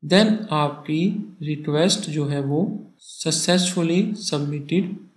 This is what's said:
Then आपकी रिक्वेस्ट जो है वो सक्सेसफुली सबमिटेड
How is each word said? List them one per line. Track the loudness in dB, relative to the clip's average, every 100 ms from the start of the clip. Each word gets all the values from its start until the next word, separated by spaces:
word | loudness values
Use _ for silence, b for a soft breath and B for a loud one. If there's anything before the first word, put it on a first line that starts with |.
Then | 4 4 6 2 0
आपकी | 0 0 -2 -4 0 0 -2 -8 -10
रिक्वेस्ट | -6 -4 -2 2 2 2 -2
जो | -4
है | -2 -2
वो | 0 0 0 -4 -12 _
सक्सेसफुली | -20 -8 -2 -2 2 2 2 0 2 2 2
सबमिटेड | -2 -4 -2 -2 -4 0 0 0 -6 -14